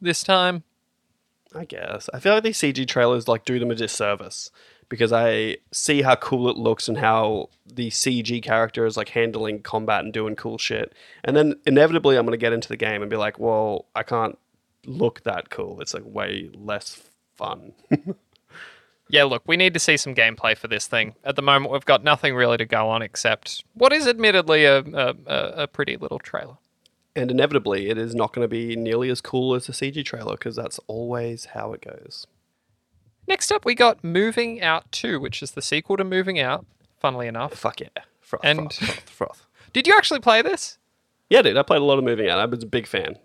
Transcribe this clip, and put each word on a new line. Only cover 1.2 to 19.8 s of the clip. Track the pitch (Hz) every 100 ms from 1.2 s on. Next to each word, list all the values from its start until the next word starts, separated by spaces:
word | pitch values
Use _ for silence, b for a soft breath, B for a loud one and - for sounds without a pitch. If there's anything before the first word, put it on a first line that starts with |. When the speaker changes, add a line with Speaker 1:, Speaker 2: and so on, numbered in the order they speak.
| _ _ _ 160
Speaker 2:
I | 165
guess. | - - 104 -
I | 127
feel | 196
like | 214
these | 220 214
C | 147
G | 131 127
trailers, | 127 120 123 113
like, | 113 -
do | 123
them | 120
a | 113
disservice | 110 - 104 101 95 - - b b b _
because | 113 113
I | 117 117 110 110 - _
see | - - 147
how | 131 123
cool | - 131 123
it | -
looks | 113 113 -
and | 107
how | 110 113 110 107 - _ -
the | 123 120
C | - 139 123
G | 113 120
character | 117 113 113 - 113
is, | 110
like, | 104
handling | 117 117 110 110 107
combat | - 110 110 101
and | 98
doing | 110 110 110
cool | 117 110
shit. | - 113 - b b b
And | - 147
then | 151 - -
inevitably | 135 160 165 147 131
I'm | 117
gonna | 117
get | 117
into | 117 -
the | 113
game | 107 104
and | 104
be | 110
like, | 107 107
"Well, | 113 110 107 101 - 110
I |
can't | - 120 113 - _ _ _ _ -
look | 131 113 -
that | - 90 -
cool." | - 95 -
It's, | -
like, | 92 104
way | 104 98 98 90
less | 95 104 104 - - _ _ _ _
fun. | 104 - - - _
<laughs> | 147 156 - _ _ _ B B B B B -
Speaker 1:
Yeah, | 147 139
look, | 117 -
we | 170
need | 185
to | 165